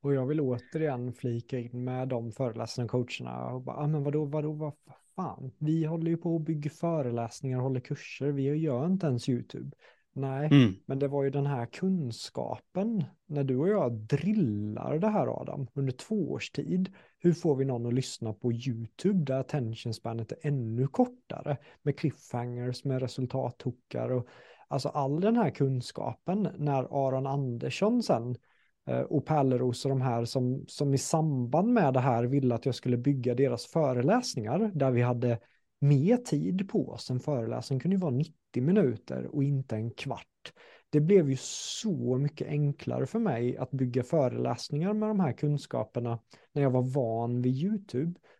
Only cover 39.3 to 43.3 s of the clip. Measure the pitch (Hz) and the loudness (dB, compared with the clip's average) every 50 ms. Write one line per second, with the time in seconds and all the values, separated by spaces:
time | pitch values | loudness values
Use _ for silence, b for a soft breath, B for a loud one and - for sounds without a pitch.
39.3 | - 147 139 143 143 135 135 - 113 107 110 120 123 - - 139 123 - - _ | -2 0 0 0 0 -2 -2 -2 -4 -4 -4 -4 -6 -8 -8 -8 -8 -8 -10 _
40.3 | _ _ - - - b b b b b b b - 151 151 160 208 196 160 139 | _ _ -20 -20 -20 b b b b b b b 2 2 6 8 8 8 8 6
41.3 | 135 127 - - - - - - - - - 226 180 127 120 120 127 127 143 147 | 2 -2 -2 -8 -10 -10 -8 -8 -8 -4 -2 -2 -2 0 0 0 0 2 0 -2
42.3 | - - 143 - 151 147 147 143 139 - - - 123 123 131 131 - 226 233 208 | -2 -4 -6 -4 0 0 0 0 0 -2 -4 -4 -2 -2 -2 -2 -2 0 0 0